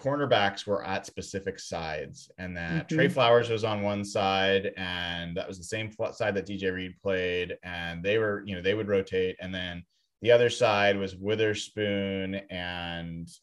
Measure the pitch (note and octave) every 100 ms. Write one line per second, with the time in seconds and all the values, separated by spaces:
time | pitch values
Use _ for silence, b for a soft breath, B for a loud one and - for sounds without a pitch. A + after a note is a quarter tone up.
0 | C3 C#3+ C#3 A2+ G2+ G2 - G2+ F2+ G2
1 | - - F2+ G2 F#2+ F#2 - E2+ D#2+ D2+
2 | C#2 - - - F#2 F2 E2+ E2 - D#3+
3 | - C3+ A#2+ A#2 A2+ A2+ A2 G#2 G2+ G2+
4 | G2+ A2 G2 F#2+ G2 G2 G2 - F#2 F2+
5 | F2 F2 E2+ E2+ F2+ F#2 E2+ A2 A2 -
6 | A2+ - A2 G2 F#2 G2+ F#2+ F#2 F#2 F2
7 | G2 F#2+ F2+ F2+ F2+ F2+ F2+ F2 E2+ E2+
8 | F2+ A2 A2 G2+ G2+ F#2 F#2 G#2+ G#2 G2+
9 | F#2+ F#2 F#2 F2 F2+ F#2 F2+ F2 F2 _
10 | _ _ G#2+ A#2+ A#2+ - A#2 G#2 G2+ G2+
11 | F#2+ F2+ G2 A2 A2 G#2 - - G#2 G2+
12 | G2 G2 F#2+ F#2+ - F#2 F2 F2 F2 E2+
13 | E2+ E2+ E2+ -